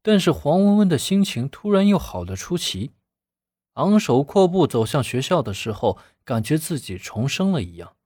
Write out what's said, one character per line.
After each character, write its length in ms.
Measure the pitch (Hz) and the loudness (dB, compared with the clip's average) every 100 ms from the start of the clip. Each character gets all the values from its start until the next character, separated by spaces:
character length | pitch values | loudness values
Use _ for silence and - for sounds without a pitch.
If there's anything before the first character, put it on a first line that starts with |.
但 160 | - 208 | 2 2
是 140 | 175 | 2
黄 320 | 185 143 180 | 0 0 4
文 140 | 202 208 | 4 4
文 100 | 202 | 4
的 100 | 147 | 2
心 240 | - 196 196 | 0 0 0
情 240 | 117 131 | -2 -8
突 200 | - 208 | -8 0
然 160 | 196 202 | 4 4
又 140 | 196 | 2
好 240 | - 92 | -2 -10
得 120 | 87 95 | -8 -10
出 220 | - 175 | -6 -6
奇。 360 | - 92 127 _ _ _ _ _ _ _ _ | -4 -6 -10 _ _ _ _ _ _ _ _
昂 260 | - 165 214 | -2 2 2
首 240 | - 127 | 4 0
阔 240 | 139 202 185 | 2 2 4
步 180 | 185 151 | 4 2
走 200 | 120 110 | 2 0
向 180 | 151 | -2
学 180 | - 123 | -2 -4
校 200 | 131 180 | -2 -2
的 120 | 117 | -2
时 200 | 95 113 | -6 -8
候， 240 | 107 110 - _ _ | -2 -2 -4 _ _
感 180 | - 117 | -6 -4
觉 160 | 110 156 | 0 -2
自 220 | - 151 | -2 -8
己 180 | - 92 | -8 -12
重 300 | - 104 135 | -10 -6 -4
生 240 | - 196 | -2 -2
了 100 | 170 | -2
一 140 | 87 85 | -6 -12
样。 220 | 82 _ | -20 _